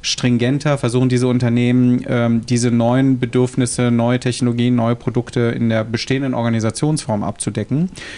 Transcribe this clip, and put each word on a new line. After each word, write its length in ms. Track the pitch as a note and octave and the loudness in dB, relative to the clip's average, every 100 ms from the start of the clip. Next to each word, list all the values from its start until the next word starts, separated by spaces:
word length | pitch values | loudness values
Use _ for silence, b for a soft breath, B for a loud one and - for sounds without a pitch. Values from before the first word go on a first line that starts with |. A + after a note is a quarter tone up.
stringenter 800 | - - B2+ A#2+ B2 C#3+ D3+ C#3 | -8 -2 2 2 2 0 0 0
versuchen 300 | A#2+ B2 C3 | 0 2 2
diese 180 | B2 B2+ | 2 2
Unternehmen, 800 | B2 B2 A#2 B2 B2 B2 B2 - | 2 2 2 2 4 4 2 0
ähm, 400 | B2+ A#2 A#2 A#2 | 0 0 0 0
diese 240 | A#2+ A#2+ | 0 2
neuen 480 | A#2 A#2 B2+ C3+ B2+ | 2 2 2 2 0
Bedürfnisse, 720 | B2+ B2+ B2+ C3 B2 - B2 | 0 0 0 0 -2 0 0
neue 300 | A#2 A#2 B2 | 2 2 0
Technologien, 560 | B2 A#2 B2 A#2 B2 B2 | -2 -2 0 0 0 2
neue 180 | A#2 | 0
Produkte 460 | A#2+ - A#2+ - B2 | -2 -2 -4 -2 -2
in 300 | A#2 B2 A#2 | -2 0 0
der 120 | A2 | 0
bestehenden 520 | A2+ A2+ - C3+ C3+ | -2 -4 -2 -2 -2
Organisationsform 920 | A#2+ A#2 A2+ A2 - D3+ D#3 - G#2 | -2 -2 0 -2 -2 -2 -2 -2 -4
abzudecken, 640 | F#2+ - - G#2+ G#2 C3+ F#3 B B | -4 -6 -6 -6 -2 -2 -2 B B